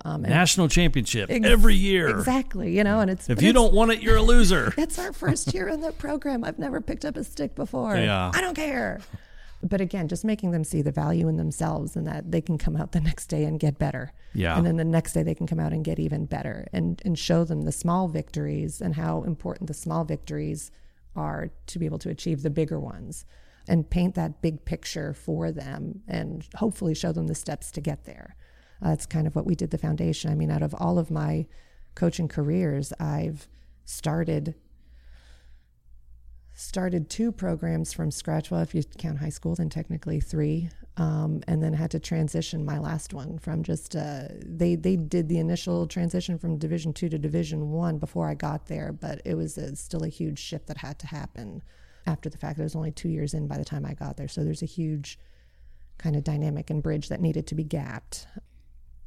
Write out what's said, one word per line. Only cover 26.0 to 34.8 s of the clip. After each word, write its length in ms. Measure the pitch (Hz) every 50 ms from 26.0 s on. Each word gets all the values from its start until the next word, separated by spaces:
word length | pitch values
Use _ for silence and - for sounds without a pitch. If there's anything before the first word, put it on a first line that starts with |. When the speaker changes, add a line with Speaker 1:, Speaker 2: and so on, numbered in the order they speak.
| - -
Speaker 1:
and 400 | - 170 156 - - 160 156 - -
hopefully 400 | - 220 226 - - 196 165 156
show 160 | - - 170
them 160 | 160 165 160 160
the 80 | 160
steps 340 | - - - 151 - - -
to 100 | - 160
get 240 | 151 160 147 - -
there. 300 | - - - - - - - - - - - - _ - -
Uh, 80 | 190 170
that's 160 | 156 151 -
kind 220 | - - 160 156 156
of 80 | 147
what 100 | 156 160
we 100 | - 175
did 160 | - 175 156
the 60 | - 160
foundation. 540 | - 160 151 151 170 165 156 - - 160
I 40 | 156
mean, 160 | 151 156 151
out 120 | 156 151 156
of 100 | 147 147
all 220 | - 180 170 175 175
of 140 | 165 -
my 340 | 160 156 151 151 156 160 156 - - - - - - - - - -
coaching 340 | - - 170 - - 170 147
careers, 640 | - - 147 147 160 180 180 156 143 139 143 - - -
I've 520 | 160 151 147 - 131 131 151 147 - - - - - - - - _
started, 720 | - - - - 156 151 165 170 165 160 151 151 160 156 - _ - - -